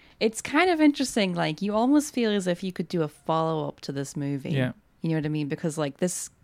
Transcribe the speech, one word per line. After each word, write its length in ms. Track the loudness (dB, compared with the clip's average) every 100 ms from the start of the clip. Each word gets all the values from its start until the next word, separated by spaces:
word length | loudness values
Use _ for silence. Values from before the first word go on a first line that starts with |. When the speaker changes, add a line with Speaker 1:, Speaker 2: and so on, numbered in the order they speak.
| -20 -2
Speaker 1:
it's 220 | -2 -2
kind 260 | -2 2 2
of 100 | 6
interesting. 540 | 4 4 0 0 0
Like, 300 | 0 -2 -2
you 100 | -2
almost 400 | 2 4 4 2
feel 160 | 0 0
as 140 | 2 0
if 180 | -2
you 80 | -4
could 160 | -4 -2
do 140 | 0
a 60 | -2
follow-up 720 | -4 -2 0 2 0 -4 -8
to 100 | -8
this 240 | -6 -6 -4
movie. 360 | -2 -2 -2
Speaker 2:
Yeah. 220 | 0 0 -4 _ _
Speaker 1:
You 80 | -2
know 60 | 0
what 100 | 0
I 40 |
mean? 180 | -2 -2
Because, 320 | -4 -4 -2
like, 180 | -4 -2
this, 320 | -2 -2 -10 _